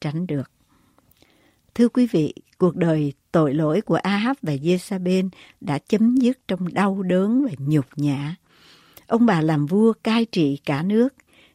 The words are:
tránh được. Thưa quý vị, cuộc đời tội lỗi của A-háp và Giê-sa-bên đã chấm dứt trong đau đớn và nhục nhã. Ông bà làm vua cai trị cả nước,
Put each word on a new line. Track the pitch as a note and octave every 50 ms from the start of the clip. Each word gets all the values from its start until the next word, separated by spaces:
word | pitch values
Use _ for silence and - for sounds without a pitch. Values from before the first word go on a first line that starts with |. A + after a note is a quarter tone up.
tránh | - D3+ C#3+ D#3+ F3+ F3+
được. | D3+ C#3+ B2+ - _ _ _ _ _ _ _ _ _ _ _ _ _ _ _ _ _ _ _ _ _ _ _ _ -
Thưa | - A#3+ A#3+
quý | - B3+ B3 A3+
vị, | - E3+ D3+ C#3+ - - - _ _ -
cuộc | F#3 F3+ -
đời | - F3 E3+ D#3+ D#3 D3+ C#3+ C#3 _ _ _
tội | - F3 D#3 D3 C3
lỗi | D#3 E3 D3+ D3+ G3
của | A3 - E3+ D#3+ -
A-háp | F#3 G3+ G3+ G#3 A#3+ F3+ -
và | - D#3 D3 C3+
Giê-sa-bên | C#3+ E3+ F3+ F3+ - - G3+ F#3+ F3+ F3+ F#3 F#3 F#3 F#3+ - - - - _ -
đã | - - C#3+ D3
chấm | - - - A#3+ A3+ A#3 B3
dứt | C4 B3+ A#3 C4 - _ -
trong | F#3+ F3 F#3 E3+ C#3+
đau | D#3 F#3+ G3+ F#3+ G3 G3
đớn | F3+ F#3 F#3 F#3+ G#3 A#3 C4 D4
và | B3+ E3 -
nhục | C3+ C#3 D#3 D3+ C3+ - -
nhã. | C#3+ C#3+ D3 C#3 C3 C#3+ D3 E3+ - _ _ _ _ _ - - _ _ _ - - - -
Ông | - A#3 A#3+
bà | A3+ G3 E3
làm | D#3 D#3+ D#3+ D3 D3
vua | C#3+ F3+ G3+ A3 A3+ G#3+
cai | - - A3+ A3 A#3 A3+
trị | - - F#3 D#3+ C#3 C#3 C#3+ -
cả | - D3 C3+ E3
nước, | F#3+ G#3 A3 A#3+ C4+ - _ _ _ _ _ - _